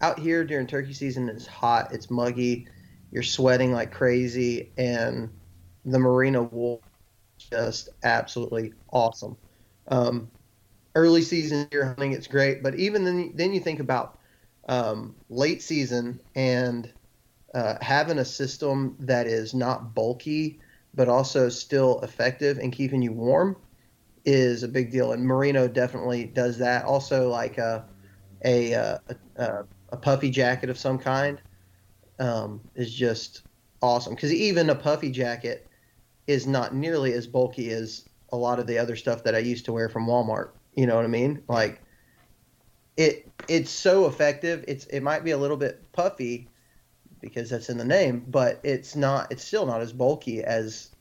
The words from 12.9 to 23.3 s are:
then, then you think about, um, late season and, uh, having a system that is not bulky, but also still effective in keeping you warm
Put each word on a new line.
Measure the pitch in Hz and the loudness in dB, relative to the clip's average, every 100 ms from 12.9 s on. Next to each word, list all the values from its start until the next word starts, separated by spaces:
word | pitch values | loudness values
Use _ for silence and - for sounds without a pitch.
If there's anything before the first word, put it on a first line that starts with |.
| 208 | 2
then, | 185 180 180 147 | 2 0 -2 -2
then | 180 | 0
you | 196 | 0
think | 175 151 | -2 -4
about, | 135 127 - - _ _ _ _ - | -2 -2 -2 -10 _ _ _ _ -4
um, | 127 113 110 127 - - | -2 0 -4 -8 -16 -8
late | 117 147 180 | 0 0 0
season | - 156 135 123 120 123 - - | -2 -2 0 -2 -4 -8 -10 -2
and, | 131 123 123 120 117 - _ _ _ _ - | 0 2 0 -4 -8 -16 _ _ _ _ -10
uh, | 127 110 - | -4 -2 -2
having | - 143 156 156 | 0 2 2 0
a | 131 | -2
system | - 135 - 147 135 135 - | -4 -6 -4 -2 -2 -2 -4
that | 131 123 117 | -2 0 0
is | 113 113 | -2 -2
not | 127 123 127 117 | -2 -2 -2 -4
bulky, | 110 110 123 - 151 156 156 - _ _ | -2 -2 -2 -4 -4 -4 -6 -20 _ _
but | - 127 | 0 4
also | 123 131 143 123 | 4 2 2 2
still | 123 - 139 131 120 | 0 -2 2 4 2
effective | 123 - 123 131 143 139 | -2 -2 -2 0 0 0
in | 123 | -4
keeping | 123 135 135 | -4 -2 0
you | 123 | -2
warm | 113 117 | 0 2